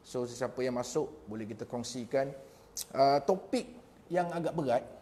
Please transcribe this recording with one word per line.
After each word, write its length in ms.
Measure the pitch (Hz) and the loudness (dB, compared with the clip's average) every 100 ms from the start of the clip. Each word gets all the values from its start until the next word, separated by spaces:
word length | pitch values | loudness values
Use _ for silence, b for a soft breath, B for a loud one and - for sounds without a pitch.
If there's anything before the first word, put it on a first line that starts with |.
So, 240 | - 127 | -6 -4
sesiapa 320 | 123 120 127 - | -4 -2 -4 -2
yang 160 | 127 123 | -2 0
masuk, 480 | 120 156 147 - - | 0 0 -2 -6 -12
boleh 160 | 110 | -10
kita 240 | 107 107 117 | -8 -8 -6
kongsikan. 640 | 123 117 131 113 135 135 147 B B B - - - | -6 -6 -8 -2 0 0 -4 B B B -12 -8 6
Ah, 240 | 139 143 | 6 6
topik 480 | - 190 - 254 - - - - - | 4 0 2 -2 -2 -12 -20 -20 -2
yang 240 | 170 175 | 0 0
agak 240 | 170 160 165 | -2 -2 0
berat 240 | 139 120 - - | 4 2 2 -16